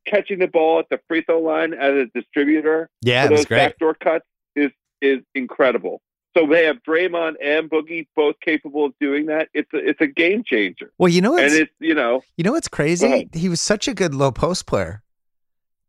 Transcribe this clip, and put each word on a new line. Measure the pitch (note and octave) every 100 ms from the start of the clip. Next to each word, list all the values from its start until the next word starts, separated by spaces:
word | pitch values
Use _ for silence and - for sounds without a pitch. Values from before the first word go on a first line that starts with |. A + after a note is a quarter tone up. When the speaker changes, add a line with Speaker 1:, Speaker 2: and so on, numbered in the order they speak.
| -
Speaker 1:
catching | G3+ F#3+ F#3+
the | F3+
ball | E3+ D#3+ E3
at | D#3+
the | C#3 -
free | D#3+
throw | D#3+ E3
line | D#3+ D#3 E3
as | D#3+ C#3
a | C#3 A#2+
distributor | B2 - D3+ C#3+ D#3 D3+ D#3+ E3 _
Speaker 2:
Yeah, | A#2+ B2
Speaker 1:
for | C#3
Speaker 2:
it |
was | D3+
Speaker 1:
those | D3
Speaker 2:
great. | A2+
Speaker 1:
backdoor | - - D#3+
cuts | D#3 - D#3+ - _ _ -
is, | C#3+ - _ _
is | C#3 C3 -
incredible. | C#3 B2 - C3+ A#2 F2+ - _ _ _
So | E3+ D#3
they | E3
have | D#3+ B2
Draymond | - D#3+ F3+ E3+ D#3+ D3+
and | C#3+ D3+ D#3+
Boogie | D#3 D#3 E3+ D3 -
both | D3 C#3+
capable | - D#3 D3+ C#3+ C#3+
of | -
doing | D3 C#3 D#3
that. | D#3 D#3
It's | D3 -
a, | D3+
it's | - D3+
a | D3+
game | C#3 E3+ G#3+
changer. | - A2+ G2 E2+ - -
Speaker 2:
Well, | F3+
you | F3
know | G3+ F4
Speaker 1:
And |
Speaker 2:
what's, | C#3
Speaker 1:
it's, | D#3 D#3 _
you | D#3+
know, | D3+ A#2+ B2+ - -
Speaker 2:
you |
know | F3
what's | D#4+ -
crazy? | - D3+ F3 A3
Speaker 1:
Go |
ahead. | B3+ -
Speaker 2:
He | E3 F#3
was | E3
such | - - -
a |
good | G#3 F3+
low | C3+ C#3
post | A#2 D3+ F3+
player | - A2+ E2 G#2 - _ _ _ _ _ _ _